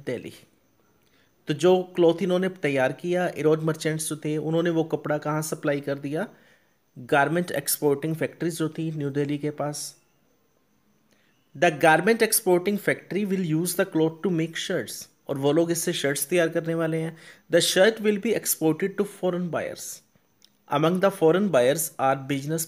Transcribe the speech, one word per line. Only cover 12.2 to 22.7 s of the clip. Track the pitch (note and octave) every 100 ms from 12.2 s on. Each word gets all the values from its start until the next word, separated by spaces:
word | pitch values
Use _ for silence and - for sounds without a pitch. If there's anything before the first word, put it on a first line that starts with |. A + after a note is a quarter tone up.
| A3 - F#3+ F3 F#3+ G3+ -
factory | C3 - F3+ G3+
will | F#3+ E3+ D#3
use | F3 -
the | F#3+
cloth | D#3+ D#3+ D#3+ G3+
to |
make | E3 E3+ -
shirts, | - E3 G#2 - - _ -
और | C#3
वो | C#3
लोग | D#3 E3+
इससे | E3 F3+
शर्ट्स | E3+ C#3 C#3+ -
तैयार | F3+ E3
करने | E3 D#3+ E3
वाले | D#3+ D#3+
हैं। | E3 D#3+ - - -
The | E3+
shirt | E3+ F#3 G#3+ A3
will | G#3 G3+ A#3
be | E3+
exported | - - D#3+ D#3 F#3+ F#3+
to | G3+
foreign | - F3+ F3 F3
buyers। | C3 E2+ - - - _ _ _ _ _ _ -
Among | C#3+ D#3+ F#3
the | G3
foreign | F#3 D#3+ F3+ G#3
buyers | C3+ B2 D#3 - -
are | C3+ C#3 C3+
business | C#3 C#3+ D#3+ D#3+